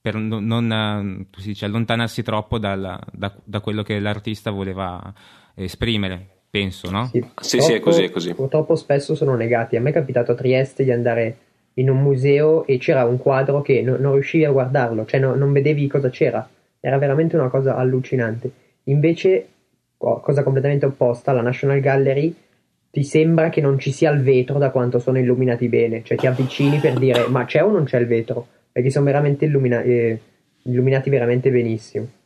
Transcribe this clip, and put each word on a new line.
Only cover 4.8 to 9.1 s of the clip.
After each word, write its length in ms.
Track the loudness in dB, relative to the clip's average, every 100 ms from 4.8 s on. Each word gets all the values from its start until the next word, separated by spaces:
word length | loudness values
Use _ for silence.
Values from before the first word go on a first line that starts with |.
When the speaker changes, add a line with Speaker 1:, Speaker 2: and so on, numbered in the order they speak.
| -8 -8 -14 -18 -20 -20 _
Speaker 1:
esprimere, 840 | -12 -10 -4 -2 -2 -2 -6 -14 _ _
penso, 420 | -4 -4 -6 -6
no? 160 | -6 -2
Speaker 2:
Sì, 120 | -4 -4 -12
Speaker 3:
Sì, 200 | -4 2
sì, 120 | 2
è 80 | 2
Speaker 2:
troppo, 100 | 2
Speaker 3:
così, 120 | 2
è 60 | 2
così. 240 | -4 -6
Speaker 2:
purtroppo 420 | -6 -2 -2 0 -2
spesso 380 | 0 -2 -2